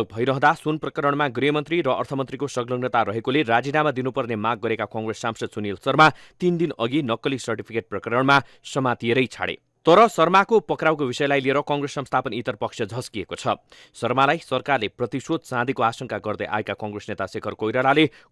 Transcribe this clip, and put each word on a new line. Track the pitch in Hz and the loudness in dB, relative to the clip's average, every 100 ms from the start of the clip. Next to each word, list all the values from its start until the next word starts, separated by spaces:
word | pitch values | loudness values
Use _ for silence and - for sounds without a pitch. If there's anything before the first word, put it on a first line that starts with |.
| 110 | 0
भइरहँदा | 110 127 131 147 165 | -2 -2 4 2 2
सुन | 156 156 | -2 -4
प्रकरणमा | 135 - 143 143 143 | -6 -2 -2 0 -2
गृहमन्त्री | 117 143 151 147 170 131 | 0 0 0 -2 -2 0
र | |
अर्थमन्त्रीको | 101 - 135 127 127 139 | -2 -2 -6 -6 -6 -6
संलग्नता | 123 120 123 123 117 | -4 -4 -4 0 0
रहेकोले | 104 113 127 143 113 | 0 -2 0 0 2
राजीनामा | 117 135 151 151 | 2 2 0 0
दिनुपर्ने | 127 127 135 120 110 | -2 -4 -4 -4 -4
माग | 110 117 | -4 -2
गरेका | 113 110 104 | -2 -2 -4
कङ्ग्रेस | 110 110 107 | -6 -6 -4
सांसद | 117 110 113 | -6 -6 -8
सुनिल | 107 104 95 | -6 -6 -4
शर्मा | 135 135 156 - - | 4 8 8 6 -16
तीन | - 180 170 | -2 0 2
दिन | 165 | -2
अघि | - 117 147 131 | 0 0 0 0
नक्कली | 117 147 131 | -2 -2 -4
सर्टिफिकेट | - 107 - 113 - | -4 -6 -4 -6 -6
प्रकरणमा | 98 - 120 135 139 - - - | -8 -2 0 4 4 2 -18 -8
समातिएरै | 143 131 117 117 120 123 | -2 -2 -2 0 2 0
छाडे। | - 92 - _ _ - | -4 -8 -8 _ _ 4
तर | 180 226 | 6 6
शर्माको | - 165 190 196 220 - | 4 4 4 4 2 2
पक्राउको | 147 160 156 131 | 0 0 0 -2
विषयलाई | 120 143 139 | -2 0 2
लिएर | 135 135 | 2 0
कङ्ग्रेस | 143 143 139 | 0 -4 -4
संस्थापन | 147 127 127 127 | -6 -2 -2 -2
इतर | 110 123 110 | -6 -6 -6
पक्ष | 117 - | -6 -4
झस्किएको | 104 123 - 107 87 85 | -6 -6 -8 -10 -10 -6
छ। | 117 104 _ - - | -4 -4 _ -20 -20
शर्मालाई | - 117 127 139 165 | -6 -2 2 2 2
सरकारले | - 127 135 131 101 - | -2 -6 0 -2 -2 -4
प्रतिशोध | 120 139 - 165 - | -6 -6 -6 -6 -4
चाँदीको | 123 123 127 | -4 -2 0
आशंका | 113 - 123 107 | -2 -2 -8 -8
गर्दै | 107 98 101 | -6 -6 -4
आएका | 107 104 | -4 -4
कङ्ग्रेस | 98 107 104 - | -8 -8 -10 -12
नेता | 98 95 | -8 -8
शेखर | 107 104 | -6 -10
कोइरालाले | 98 107 127 131 143 151 - _ | -6 -2 0 4 4 4 0 _